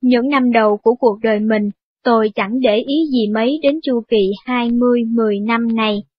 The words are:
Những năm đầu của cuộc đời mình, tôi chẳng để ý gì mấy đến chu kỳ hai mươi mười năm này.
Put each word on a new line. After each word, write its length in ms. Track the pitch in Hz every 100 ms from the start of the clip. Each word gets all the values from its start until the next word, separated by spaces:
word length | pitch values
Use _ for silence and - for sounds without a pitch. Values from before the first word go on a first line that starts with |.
Những 280 | 254 247 254
năm 220 | 285 247
đầu 260 | 233 214 208
của 180 | - 247
cuộc 240 | 254 208
đời 180 | 226 214
mình, 300 | 214 220 208 - _ _
tôi 280 | - 233 220 208
chẳng 240 | 196 247
để 180 | 247 208
ý 180 | 254 285 320
gì 220 | 254 214
mấy 260 | 214 226 311
đến 160 | 277 302
chu 180 | 302 240 220
kỳ 240 | 226 190 202 -
hai 260 | 247 240
mươi 320 | 240 247 240 226
mười 320 | 233 220 202
năm 360 | 208 233 233 226
này. 280 | 220 208 214